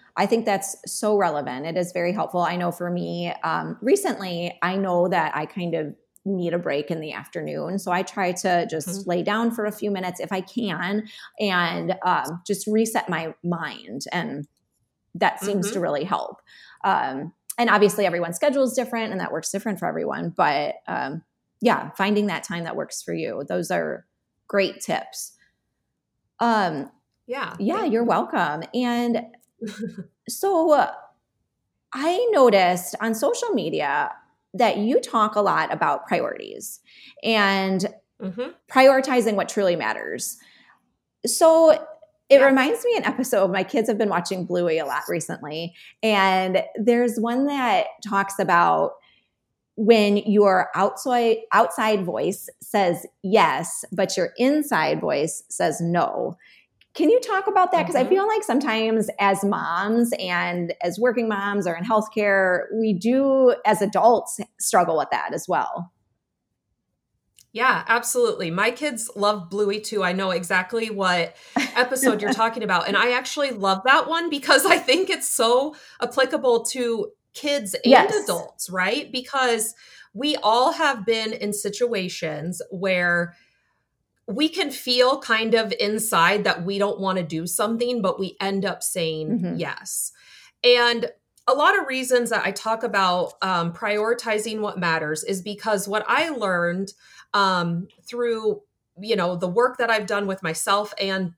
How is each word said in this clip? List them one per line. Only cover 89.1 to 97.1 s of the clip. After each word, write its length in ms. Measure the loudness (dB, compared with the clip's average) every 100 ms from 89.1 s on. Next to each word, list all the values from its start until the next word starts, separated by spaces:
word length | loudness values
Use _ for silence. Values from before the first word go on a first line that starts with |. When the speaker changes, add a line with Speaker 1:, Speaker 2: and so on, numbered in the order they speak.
| -4 -2 -2
Speaker 1:
Mm-hmm. 160 | -2 -4
Speaker 2:
yes. 560 | -6 -8 -10 -8 -8 -12 -20 -20 -20 _
And 480 | 4 6 4 2 -4 -10 _ _ 0
a 60 |
lot 240 | 4 4 4
of 100 | 0
reasons 420 | -4 0 0 2
that 160 | -2 -2
I 60 |
talk 320 | -4 -4 -4
about, 500 | -2 0 2 2 -2 -4
um, 320 | -2 0 -2
prioritizing 840 | -4 -2 0 0 -2 -2 -2 -2 -4
what 160 | -6 -4
matters 460 | -2 -2 -2 -4
is 180 | -4 -6
because 460 | -6 -8 -2 -2 0
what 180 | -4 0
I 220 | 0 0
learned, 640 | -2 -2 0 0 -2 -6 -10 _